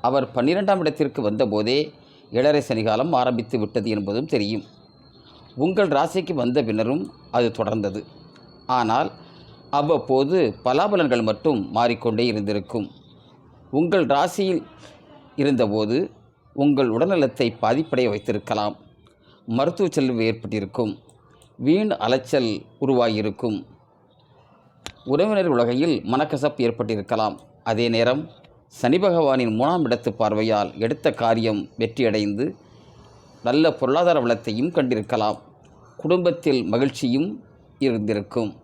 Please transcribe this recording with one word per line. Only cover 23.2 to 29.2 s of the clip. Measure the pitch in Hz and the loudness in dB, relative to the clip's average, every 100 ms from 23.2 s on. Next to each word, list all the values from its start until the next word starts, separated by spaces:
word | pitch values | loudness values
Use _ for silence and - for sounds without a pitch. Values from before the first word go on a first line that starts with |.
| 107 - 120 101 - - _ _ _ _ _ _ _ _ _ _ - - | -4 -4 -4 -4 -8 -20 _ _ _ _ _ _ _ _ _ _ -20 -16
உறவினர் | - 143 208 208 175 | -2 0 2 2 2
உலகையில் | 123 120 123 165 123 - | 2 2 0 0 0 0
மனக்கசப்பு | 131 151 135 143 - | -2 0 -2 -2 0
ஏற்பட்டிருக்கலாம். | 117 117 110 107 95 110 110 95 - _ | -2 -2 -4 -4 -2 -2 -2 -6 -18 _
அதே | - 110 120 | -4 0 2
நேரம் | 113 117 139 160 - - _ _ | 2 2 0 -6 -18 -20 _ _
சனி | - 123 170 | -4 0 2
பகவானின் | 196 170 | 4 4